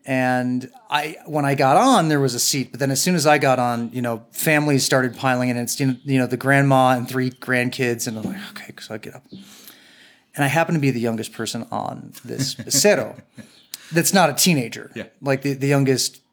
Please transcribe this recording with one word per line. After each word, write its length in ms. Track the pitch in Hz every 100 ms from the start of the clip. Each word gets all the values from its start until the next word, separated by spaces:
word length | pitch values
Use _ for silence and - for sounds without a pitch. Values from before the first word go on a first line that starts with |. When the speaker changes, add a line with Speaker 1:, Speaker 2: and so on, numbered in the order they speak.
| -
Speaker 1:
And 640 | 131 127 127 123 127 127 - _
I, 280 | 147 151 160 -
when 180 | 151 139
I 80 |
got 220 | 143 135 160
on, 300 | 262 233 160
there 120 | 147
was 140 | 135
a 60 | 117
seat, 320 | - 127 123
but 80 | -
then 120 | 139
as 100 | 131
soon 120 | 180
as 140 | 180 147
I 100 | 151
got 220 | 139 127
on, 320 | 120 117 117
you 100 | 120
know, 240 | 120 113 -
families 520 | - - 151 151 135 131
started 300 | 135 127 113
piling 320 | 135 127 123
in. 80 | 120
It's, 220 | 120 -
you 80 | 135
know, 80 | 127
you 140 | 143 135
know, 80 | 123
the 100 | 127
grandma 540 | 135 139 139 135 127
and 160 | 127 120
three 220 | 127 127
grandkids, 760 | - - 127 123 123 123 117 -
and 100 | 110
I'm 60 |
like, 140 | 98 98 -
"Okay," 220 | - - -
so 160 | - 110
I 20 |
get 180 | - -
up. 100 | _ 190 - - - - _ - - _ _ -
And 100 | 143
I 20 |
happen 260 | 156 165 165
to 40 |
be 100 | 139
the 80 | 120
youngest 320 | 117 113 110
person 340 | - 110 117 -
on 420 | 107 - - - -
this 320 | 120 120 135 -
Speaker 2:
<laughs> 0 |
Speaker 1:
Paseo 640 | 113 - 202 170 107 - _ - - _ _ - -
that's 220 | 160 -
not 160 | 196 160
a 40 |
teenager, 580 | 139 190 151 117 - 104 113
Speaker 2:
Yeah. 120 | - _
Speaker 1:
like 200 | 139 135
the, 120 | 139
the 140 | 131 139
youngest 540 | 143 131 127 - - _